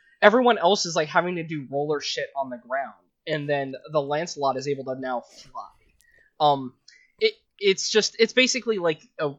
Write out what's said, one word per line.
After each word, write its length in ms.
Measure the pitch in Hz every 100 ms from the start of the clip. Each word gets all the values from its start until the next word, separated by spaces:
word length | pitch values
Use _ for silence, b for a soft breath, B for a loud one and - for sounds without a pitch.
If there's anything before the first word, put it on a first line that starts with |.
| _ -
everyone 380 | 208 247 247 214
else 280 | 170 208 175
is, 100 | 165
like, 100 | 151
having 300 | 165 180 180
to 80 |
do 240 | 165 156 123
roller 300 | 139 147 143
shit 300 | - 156 135
on 160 | 139 131
the 80 | 123 117
ground, 260 | 131 123 - _ _ 165
and 200 | 156 143
then 280 | 143 135 131 -
the 100 | 156
Lancelot 540 | 139 147 175 147 139 156
is 100 | 143
able 200 | 135 131
to 140 | 131
now 200 | 127 120
fly. 480 | - - 131 - 101 _ _ _ _ _ _ -
Um, 320 | 151 139 127 - _ b b b
it, 140 | 220 - _ -
it's 280 | 196 190 -
just, 280 | 220 - -
it's 140 | 226
basically 460 | 247 254 254 226 208
like 220 | 170 156 _ -
a, 140 | 147